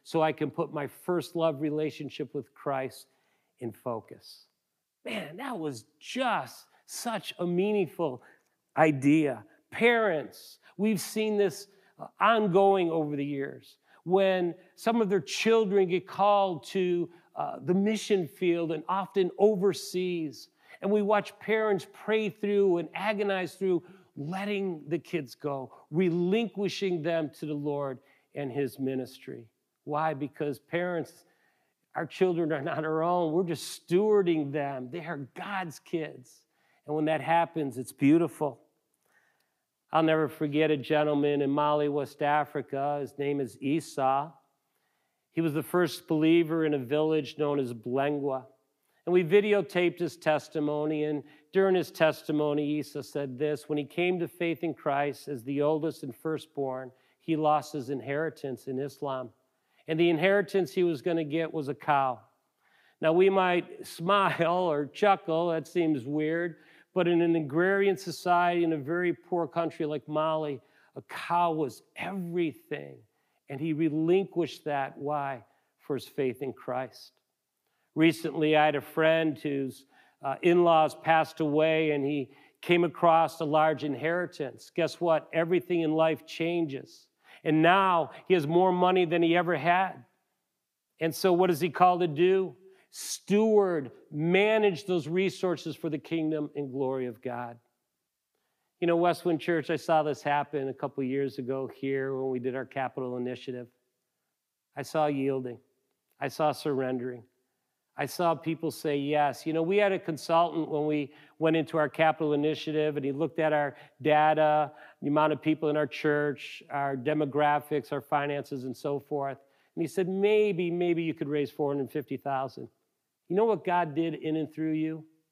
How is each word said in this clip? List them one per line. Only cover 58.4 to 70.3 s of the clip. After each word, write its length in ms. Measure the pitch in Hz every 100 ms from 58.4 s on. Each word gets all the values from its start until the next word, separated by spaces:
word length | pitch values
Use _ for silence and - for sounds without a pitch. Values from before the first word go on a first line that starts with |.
| 139 123 -
in 100 | 131
Islam. 540 | 143 - 143 131 120 - _ _ _ _ -
And 120 | 160
the 120 | 170
inheritance 640 | 165 185 202 202 196 180
he 100 | -
was 160 | 175 151
gonna 240 | 185 165
get 300 | 156 156 160
was 140 | 160 139
a 60 |
cow." 460 | 147 - 143 135 120 - _ _ _ _ _ _ _
Now, 140 | 160
we 160 | 165 190
might 560 | 190 180 175 175 - -
<laughs> 0 |
smile 840 | - 165 202 185 143 165 180 185
or 140 | 147
chuckle, 640 | 147 - 208 196 - 160 170
that 180 | 160 139
seems 380 | 180 165 143
weird, 520 | 120 147 156 165 175 156 _ - _
but 160 | 185 170
in 140 | 170
an 120 | 170 165
agrarian 600 | 147 151 180 196 202 190
society 680 | 175 - 180 175 175 175
in 100 | 170
a 40 | 160
very 360 | 135 170 180
poor 320 | 165 - 180 165
country 400 | 170 165 - 151
like 200 | 151 -
Mali, 540 | 151 156